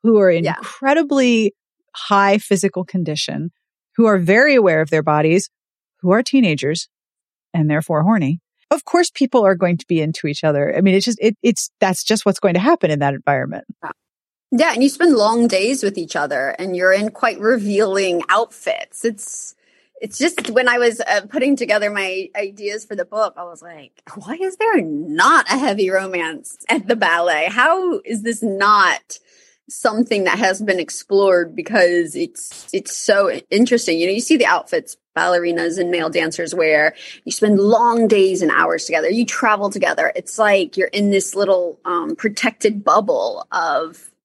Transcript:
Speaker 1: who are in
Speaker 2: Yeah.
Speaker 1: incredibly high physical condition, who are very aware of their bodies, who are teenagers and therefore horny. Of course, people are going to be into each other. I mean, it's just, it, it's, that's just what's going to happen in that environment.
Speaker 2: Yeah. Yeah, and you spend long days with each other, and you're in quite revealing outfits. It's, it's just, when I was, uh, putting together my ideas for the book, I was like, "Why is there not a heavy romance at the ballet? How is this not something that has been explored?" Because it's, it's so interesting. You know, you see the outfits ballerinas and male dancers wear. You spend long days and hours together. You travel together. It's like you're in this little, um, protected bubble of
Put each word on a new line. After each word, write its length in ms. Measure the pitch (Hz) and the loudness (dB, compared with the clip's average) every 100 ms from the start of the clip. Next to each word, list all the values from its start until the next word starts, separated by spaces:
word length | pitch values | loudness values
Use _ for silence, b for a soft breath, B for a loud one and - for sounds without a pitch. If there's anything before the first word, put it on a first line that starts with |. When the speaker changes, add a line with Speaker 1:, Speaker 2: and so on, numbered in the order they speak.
Speaker 1:
who 160 | 220 220 | 4 4
are 100 | 190 | 4
in 120 | 170 165 | 4 -2
Speaker 2:
Yeah. 100 | - | -6
Speaker 1:
incredibly 960 | - - 269 302 294 277 247 233 208 _ _ _ _ | -12 -4 0 2 2 2 2 2 0 _ _ _ _
high 440 | - - 202 196 202 | -16 0 2 4 2
physical 480 | - 196 196 185 180 | 0 -2 -2 -4 -6
condition, 680 | 190 156 151 - 143 160 _ _ _ _ - | -4 -4 -4 -6 -6 -8 _ _ _ _ 0
who 80 | 226 | 2
are 120 | 196 | 4
very 360 | 170 208 294 269 | 4 4 6 6
aware 240 | 196 156 | 4 2
of 100 | 156 | 0
their 140 | 156 | 0
bodies, 460 | 151 151 156 175 - _ _ _ _ _ | 2 2 4 2 0 _ _ _ _ _
who 120 | 180 | 0
are 120 | 202 | 2
teenagers 640 | 247 269 214 147 135 170 - _ _ _ _ _ _ | 2 2 2 0 -2 -4 -8 _ _ _ _ _ _
and 160 | 170 151 | -2 0
therefore 340 | 151 - 156 | 0 0 0
horny. 360 | 170 220 139 170 _ _ _ | 2 2 0 -4 _ _ _
Of 140 | 311 - | -4 0
course, 240 | 349 349 | 0 0
people 340 | - 269 247 | 0 0 4
are 120 | 202 180 | 4 2
going 220 | 180 170 | 0 -2
to 60 | - | -2
be 120 | 165 | -2
into 280 | 156 156 151 | 0 -4 -4
each 180 | 147 156 | -2 0
other. 280 | 143 143 - | 0 0 2
I 20 | |
mean, 140 | 196 190 | 2 2
it's 80 | |
just, 140 | 214 226 | 0 0
it, 160 | 220 214 | -2 0
it's, 280 | 240 208 - _ | -2 0 -6 _
that's 220 | 190 185 - | -2 0 -2
just 200 | 214 - | 0 0
what's 140 | - | 0
going 140 | 202 | 0
to 60 | 175 | 2
happen 280 | 226 339 170 | 2 2 2
in 100 | 147 | 2
that 160 | 143 139 | 0 0
environment. 500 | - 139 131 - - - | -2 -2 -2 -10 -14 -18
Speaker 2:
Yeah. 80 | 160 - _ _ _ _ _ | -16 -18 _ _ _ _ _
Yeah, 220 | 247 320 | 0 2
and 80 | 233 | 2
you 60 | 277 | 0
spend 260 | - 349 254 | 4 2 4
long 320 | 208 233 233 | 4 2 2
days 360 | 190 208 269 | 2 0 -2
with 140 | 202 196 | -4 -4
each 180 | 165 - | -8 -6
other, 400 | 147 139 135 - | -4 -4 -4 -6
and 180 | 190 180 | -6 0
you're 180 | 185 | 2
in 160 | 190 214 | 2 0
quite 280 | - 240 190 | -2 -2 0
revealing 840 | 208 247 208 202 214 196 190 175 - | 0 0 0 0 0 0 0 -2 0
outfits. 760 | 202 233 - - - - - | 0 -2 -8 -6 -6 -8 -6
It's, 520 | 233 208 - - - _ _ _ _ - | -6 -6 -14 -16 -18 _ _ _ _ -14
it's 160 | 214 - | -14 -4
just, 320 | 294 349 - | -4 -4 -4
when 160 | 233 247 | 0 2
I 80 | 240 | 2
was, 220 | 240 233 | 0 0
uh, 200 | - 202 202 | -2 -2 -2
putting 260 | 302 262 277 | -4 0 0
together 340 | 240 208 208 | 0 0 0
my 380 | 208 190 185 185 208 | -4 -6 -8 -10 -10
ideas 500 | 208 202 202 208 214 | -10 -8 -10 -10 -12
for 100 | 202 | -12
the 100 | 175 | -8
book, 280 | 214 208 - | -4 -4 -6
I 60 | |
was 180 | 175 165 | -18 -18
like, 400 | 170 160 139 _ - - | -20 -20 -20 _ -20 -20
"Why 200 | 202 320 | -14 -8
is 140 | 381 370 | -8 -4
there 240 | 453 392 | 0 0
not 640 | 165 147 170 160 226 330 - | 0 -6 -6 0 4 4 2
a 60 | 220 | -2
heavy 320 | 269 202 190 | -2 -2 0
romance 680 | 190 190 185 170 160 - - - | -2 -4 -6 -6 -8 -16 -20 -4
at 180 | - 202 | -4 -2
the 80 | 233 | -2
ballet? 520 | 190 170 175 151 170 | 0 2 0 0 -2
How 500 | 214 277 370 370 269 - | 0 2 2 -2 -4 -6
is 180 | 226 | -8
this 180 | 220 226 | -6 -4
not 800 | 226 196 202 208 185 - _ - b b b b _ | -4 0 2 4 2 0 _ -20 b b b b _
something 540 | - 226 214 240 214 | -4 -2 0 0 0
that 160 | 185 202 | 0 0
has 220 | 190 196 | 0 -2
been 160 | 208 185 | -4 -4
explored?" 760 | 156 - - 196 196 180 170 160 | -4 -10 -2 2 4 2 0 -8
Because 600 | 170 214 175 175 165 - | -4 2 2 2 -2 -4
it's, 520 | 165 - - - - | -8 -10 -18 -18 -8
it's 220 | 190 - - | -6 -6 -8
so 320 | - 202 196 135 - | 0 2 2 -2 -2
interesting. 480 | 202 247 240 214 165 | 0 2 2 0 -2
You 80 | 175 | 0
know, 60 | |
you 60 | 202 | -2
see 160 | - 320 | 0 2
the 100 | 226 | 4
outfits 500 | 180 - 170 - - _ - | 0 -2 -6 -6 -20 _ -4
ballerinas 640 | 175 180 170 170 170 170 | 0 0 0 -2 -4 -4
and 140 | 175 | -2
male 180 | 175 160 | -2 -2
dancers 460 | 170 160 165 165 175 | -2 -4 -6 -8 -2
wear. 400 | 160 151 151 B B B | 2 2 2 B B B
You 80 | - | -12
spend 280 | - 214 202 | -2 2 4
long 480 | 202 226 240 233 220 | 4 4 4 2 4
days 340 | 208 190 185 | 4 4 2
and 80 | 160 | 0
hours 360 | 147 165 165 - | 2 2 -2 -2
together. 240 | 160 160 | -2 0
You 160 | 220 233 | 0 -2
travel 420 | - 233 208 202 | 0 0 0 -2
together. 420 | 202 180 - 160 - | -2 -2 0 -2 -4
It's 240 | - - | -10 0
like 360 | 214 196 175 - | 2 2 0 -2
you're 120 | 185 | -2
in 240 | 202 202 | 0 0
this 240 | 196 185 196 | 0 -2 -4
little, 440 | 202 185 175 - - | 0 0 0 -8 -6
um, 300 | 175 156 165 | -4 -4 -4
protected 680 | 220 208 240 - 220 214 | -6 -2 -4 0 -2 0
bubble 640 | 202 180 208 135 107 101 - | 2 2 2 -2 -2 -6 -8
of 580 | - 165 143 160 175 - _ | -4 -2 -2 -4 -12 -20 _